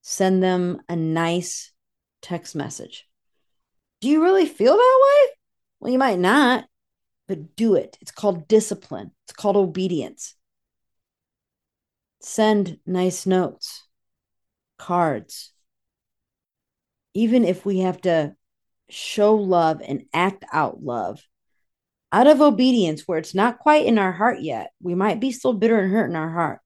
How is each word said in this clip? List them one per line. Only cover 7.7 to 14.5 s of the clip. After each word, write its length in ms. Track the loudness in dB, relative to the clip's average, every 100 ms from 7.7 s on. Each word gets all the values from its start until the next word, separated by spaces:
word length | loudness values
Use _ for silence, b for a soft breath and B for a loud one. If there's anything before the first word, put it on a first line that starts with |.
it. 240 | 2 0 _
It's 120 | -20
called 360 | -4 -4 -4 2
discipline. 640 | 2 2 -10 -10 -14 -14 _
It's 80 | -20
called 240 | -6 0 0
obedience. 800 | 0 -2 -4 -4 -6 -14 -20 _ _ _ _ _ _ _ _ _ _ _ _ _ _ _ _ _ _ _
Send 560 | -10 0 2 2 -2 -8
nice 400 | -6 -2 -2 -2
notes, 600 | 0 0 0 -8 -18 -18 _ _ _ _ _ _ _